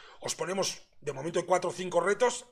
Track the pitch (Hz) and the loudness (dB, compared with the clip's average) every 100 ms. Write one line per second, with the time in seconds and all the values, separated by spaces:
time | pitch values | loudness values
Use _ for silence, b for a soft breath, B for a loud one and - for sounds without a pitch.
0 | B B - - 160 196 175 - - - | B B -6 -4 -2 0 -2 -4 -12 -12
1 | 143 135 151 175 170 180 180 156 185 170 | -8 -6 -2 -2 2 2 2 -4 -2 2
2 | 175 202 247 - - | 2 4 2 2 -8